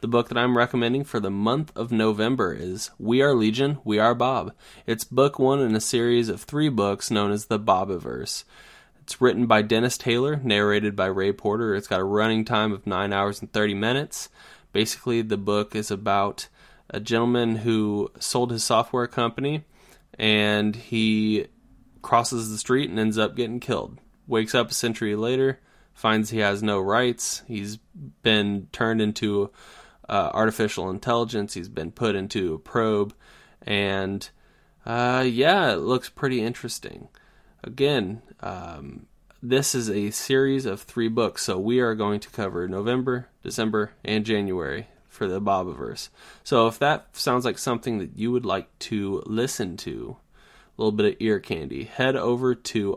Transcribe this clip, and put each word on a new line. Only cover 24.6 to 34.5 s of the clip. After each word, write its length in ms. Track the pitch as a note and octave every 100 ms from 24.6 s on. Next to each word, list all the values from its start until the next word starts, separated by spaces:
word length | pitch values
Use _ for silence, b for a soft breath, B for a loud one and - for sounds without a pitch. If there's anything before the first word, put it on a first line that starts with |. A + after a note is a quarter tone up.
| A2+
a 40 |
century 420 | - A#2 A2 G#2+ G#2
later, 420 | A#2 C3 C3+ C3 b b b
finds 380 | - A2 A2 A2
he 80 | A2+
has 240 | G2+ G2+
no 160 | G#2+ G2+
rights. 640 | G2 A2+ B2 A#2+ - - -
He's 300 | G#2+ G2+ A2 _ F3 C#3 -
been 460 | A2+ G#2+ G2+ G2+ F#2
turned 300 | - A2+ A2+
into, 500 | G#2+ G#2+ G#2+ G2+ G2+ B B B B B -
uh, 220 | G2+ D#2+
artificial 560 | G2 A2 A2 G#2+ - F#2
intelligence. 640 | F#2+ B2+ A#2 A2+ A2+ G2+
He's 140 | F#2+ F#2
been 220 | A2+ D#2+
put 240 | - A2+
into 400 | G2 G2 G#2+ F2+
a 40 | D#2
probe. 520 | - A#2+ A2 G#2 G2+ - b b b b
And, 640 | - G#2 G2 G2 F#2+ G2+ - b b